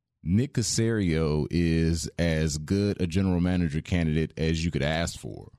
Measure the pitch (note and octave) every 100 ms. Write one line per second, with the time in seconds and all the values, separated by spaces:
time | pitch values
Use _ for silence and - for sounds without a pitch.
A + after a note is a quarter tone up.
0 | _ _ D#2+ G2 C#3+ - G#2+ - A2+ A2+
1 | F2+ D#2 D#2 D2+ C#2+ E2+ E2+ E2 E2 E2
2 | C#2+ - E2+ D#2+ D#2+ D2+ D2 G2 G2+ -
3 | F2+ E2+ F#2+ F2 F2+ F2+ E2+ D#2 - F2+
4 | E2 D#2 D#2 - D#2+ D#2+ E2+ C#2+ C#2 D#2+
5 | E2+ - A#1 G1+ G1+